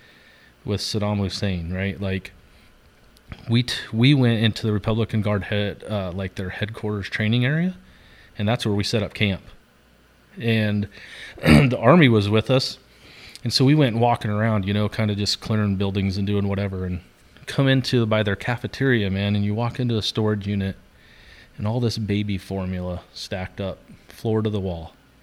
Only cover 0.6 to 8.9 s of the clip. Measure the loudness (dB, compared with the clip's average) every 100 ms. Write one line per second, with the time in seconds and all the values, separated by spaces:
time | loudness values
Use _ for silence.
0.6 | -6 -4 -2 -2 -2 0 -2 -2 -4 -2
1.6 | -4 -4 -4 -4 -4 -4 -6 -20 _ -20
2.6 | -20 -20 _ _ _ -20 -20 -14 -2 0
3.6 | 0 -6 -6 2 4 4 4 2 0 0
4.6 | -2 -2 -2 -2 -2 -2 0 -2 -2 -4
5.6 | -4 -6 -6 -6 -4 -6 -6 -6 -8 -6
6.6 | -8 -6 -6 -6 -6 -2 0 2 2 2
7.6 | 0 -4 -16 -20 -20 -20 -18 -4 0 0
8.6 | 0 0 0